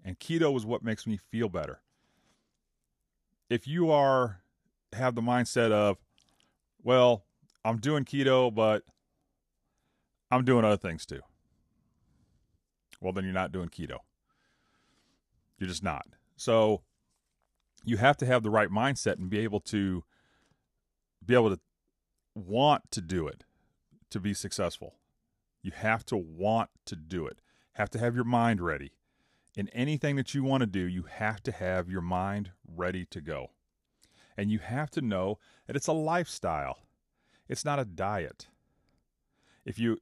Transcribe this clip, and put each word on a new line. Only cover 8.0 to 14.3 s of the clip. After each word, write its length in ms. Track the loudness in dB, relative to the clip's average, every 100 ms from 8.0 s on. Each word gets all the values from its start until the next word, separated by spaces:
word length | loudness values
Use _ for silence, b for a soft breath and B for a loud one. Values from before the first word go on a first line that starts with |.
keto, 500 | 0 0 4 6 4
but 300 | 4 4 2 -2 _ _ _ _ _ _ _ _ _ _ _ _ _ _
I'm 140 | 2
doing 220 | 4 6 6
other 120 | 4
things 280 | 0 -8 -10
too." 160 | -14 -14 _ _ _ _ _ _ _ _ _ _ _ _ _ _ _ _ -10
Well, 140 | -6
then 100 | -4
you're 100 | -4
not 180 | -4 -4
doing 180 | -6 -8
keto. 300 | -10 -10 -12 -16 _ _